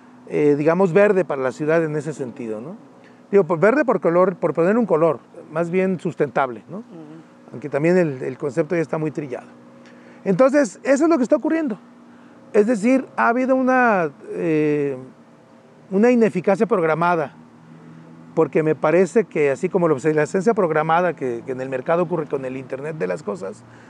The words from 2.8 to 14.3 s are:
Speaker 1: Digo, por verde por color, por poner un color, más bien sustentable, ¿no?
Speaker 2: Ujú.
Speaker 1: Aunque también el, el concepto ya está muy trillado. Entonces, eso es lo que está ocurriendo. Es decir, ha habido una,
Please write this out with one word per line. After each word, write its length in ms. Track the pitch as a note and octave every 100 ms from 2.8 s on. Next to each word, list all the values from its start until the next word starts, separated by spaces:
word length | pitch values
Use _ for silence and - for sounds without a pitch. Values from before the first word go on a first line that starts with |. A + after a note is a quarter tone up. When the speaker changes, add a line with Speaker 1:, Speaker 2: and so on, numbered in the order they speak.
| - - - - -
Speaker 1:
Digo, 140 | G3
por 140 | E3 E3
verde 240 | G3+ C#4
por 160 | C4+ G3
color, 340 | F3 E3+ F#3 F3
por 160 | E3
poner 220 | D#3+ E3+ A3+
un 100 | G#3+
color, 340 | D#3 E3 B2+ - - -
más 180 | D#3+ E3+
bien 300 | F#3 F#3+ F3+
sustentable, 640 | F3 - D3 D3+ C3+ A2 -
¿no? 100 | F#3+
Speaker 2:
Ujú. 80 | A#3+ F3 D3+ D#3+ - - -
Speaker 1:
Aunque 160 | B2+ C#3+
también 280 | C#3 D#3+ F#3
el, 240 | D#3+ C3
el 140 | C#3 C3
concepto 380 | D3 D#3+ D#3
ya 80 | F3
está 160 | D#3 D#3+
muy 140 | D#3
trillado. 340 | D3+ D3 A#2+ - - - - - - - -
Entonces, 560 | F#3+ F3 C4 D4 B3 -
eso 220 | - C#4
es 40 | D#4+
lo 60 | D#4+
que 60 |
está 140 | A#3 D4
ocurriendo. 420 | D4+ D#4+ D4 G3+ - - - - - - -
Es 140 | G#3+ G#3
decir, 400 | A3+ A3+ C4 - -
ha 120 | A3+
habido 260 | A#3+ C4
una, 540 | C4 B3+ B3+ A#3+ G3 D#3+ C#3 -